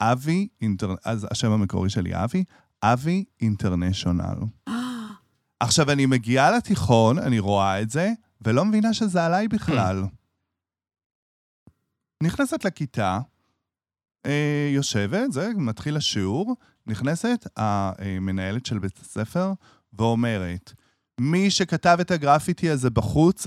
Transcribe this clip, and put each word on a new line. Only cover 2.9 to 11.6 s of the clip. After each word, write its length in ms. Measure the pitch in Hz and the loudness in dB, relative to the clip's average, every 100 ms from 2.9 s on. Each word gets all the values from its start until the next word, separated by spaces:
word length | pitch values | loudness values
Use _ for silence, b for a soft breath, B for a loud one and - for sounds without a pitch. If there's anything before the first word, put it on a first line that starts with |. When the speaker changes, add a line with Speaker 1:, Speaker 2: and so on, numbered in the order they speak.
| 123 156 185 - _ | 2 0 -2 -4 _
Speaker 1:
אינטרנשיונל". 960 | 113 101 101 90 90 95 87 87 90 95 110 - - | -2 0 0 0 0 -2 -2 -2 -2 -6 -8 -10 -8
Speaker 2:
<gasps> 60 | 233 247 240 220 208 _ _ _ _ | -6 -6 -10 -12 -18 _ _ _ _
Speaker 1:
עכשיו, 300 | 117 165 143 | 0 2 2
אני 160 | 143 135 | 2 2
מגיעה 440 | 127 113 131 156 | 2 2 4 4
לתיכון, 680 | 233 - 196 - 117 110 143 | 4 0 -2 4 6 6 4
אני 200 | 143 113 | 0 0
רואה 420 | 98 101 98 98 | 2 2 2 0
את 80 | 110 | -2
זה, 220 | 151 196 226 _ _ | -2 -2 -4 _ _
ולא 240 | 110 123 | 0 2
מבינה 300 | 208 214 226 | 2 2 0
שזה 300 | 214 214 175 165 | 0 0 0 0
עליי 220 | 185 220 | 0 0
בכלל. 540 | 214 - - 92 95 | -2 -2 0 0 -2
Speaker 3:
Hmm. 100 | 98 - _ _ _ _ _ _ _ _ _ _ _ _ _ _ | -4 -8 _ _ _ _ _ _ _ _ _ _ _ _ _ _